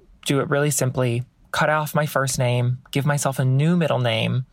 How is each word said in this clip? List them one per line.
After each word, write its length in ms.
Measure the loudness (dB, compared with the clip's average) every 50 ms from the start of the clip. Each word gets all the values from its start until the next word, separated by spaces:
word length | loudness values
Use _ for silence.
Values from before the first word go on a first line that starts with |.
| -20 -20 -20 _ -4
do 140 | -2 0 0
it 100 | 0 0
really 220 | 0 0 0 0 0
simply, 500 | 0 -2 -2 0 0 -2 0 -2 -2 -4 -8 _ _ -16 -8 -4
cut 180 | -2 0 2
off 240 | 2 0 -2 -2 -2
my 100 | -2 -2
first 360 | 0 0 -2 -2 0 0 0
name, 380 | 0 0 2 2 0 0 -2 -4 -6 -4
give 160 | -4 -2 0
myself 320 | 0 0 0 0 -2 0 0
a 60 | 0
new 320 | 2 2 4 4 2 2
middle 240 | 2 2 0 0 0
name 460 | 0 0 0 0 0 0 -2 -2 -4 -6